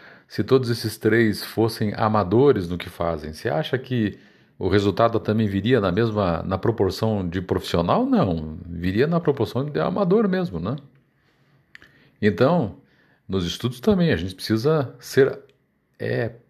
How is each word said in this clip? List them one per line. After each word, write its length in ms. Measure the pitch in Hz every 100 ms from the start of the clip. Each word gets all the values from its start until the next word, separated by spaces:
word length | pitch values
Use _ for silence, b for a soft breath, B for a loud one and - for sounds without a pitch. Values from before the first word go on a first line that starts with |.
| B B _
se 160 | -
todos 260 | 104 131 120
esses 280 | 117 110 -
três 460 | 110 113 110 87
fossem 500 | - - 113 - 107 -
amadores 720 | 110 107 90 113 143 113 85
no 100 | 90
que 120 | 90
fazem, 440 | - 85 80 76
você 160 | 80 120
acha 280 | 156 151 123
que 400 | - 123 104 - B B B -
o 100 | 95
resultado 520 | 101 101 90 117 107
também 280 | - 107 107
viria 320 | 98 107 127
na 120 | 95
mesma, 500 | 90 117 104 92 85
na 140 | 87 95
proporção 720 | - 110 95 - 110 104 90
de 140 | 92
profissional? 640 | 90 92 - 87 87 175 262
Não, 520 | 240 110 82 78 78 85
viria 420 | 85 90 101 151
na 120 | 170
proporção 460 | 160 135 107 120 147
de 140 | 151
amador 480 | 143 185 185 214 202
mesmo, 320 | 185 165 85
né? 160 | 92 143 - _ _ _ b b b b b b b b b b
Então, 560 | 104 90 131 175 104 - b b b b -
nos 180 | 95 85
estudos 340 | - 120 -
também, 320 | 220 190 165
a 40 | 90
gente 200 | 95 -
precisa 580 | - 110 139 156 127 -
ser, 400 | - 135 135 - - _ _ _ _ _
é, 320 | 113 123 113 -